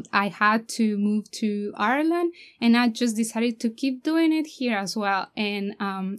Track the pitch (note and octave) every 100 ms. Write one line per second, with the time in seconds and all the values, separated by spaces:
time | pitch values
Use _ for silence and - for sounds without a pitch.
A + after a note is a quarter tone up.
0 | - G#3 G3+ - G#3 A3 A3+ - A3 G#3
1 | G#3 G#3+ G3+ - G#3+ G#3 G#3 - G#3 C4
2 | D#4 E4+ F4 - - _ A#3 A#3 A#3+ A3+
3 | A#3+ G#3+ A3+ A3 A#3 A#3 A#3 A3+ C4+ B3+
4 | D#4 D#4+ E4 D#4 D#4 - B3 G#3+ G3 A3+
5 | G3+ G3 - - G#3 G3+ G3 - G3+ F#3+
6 | F#3+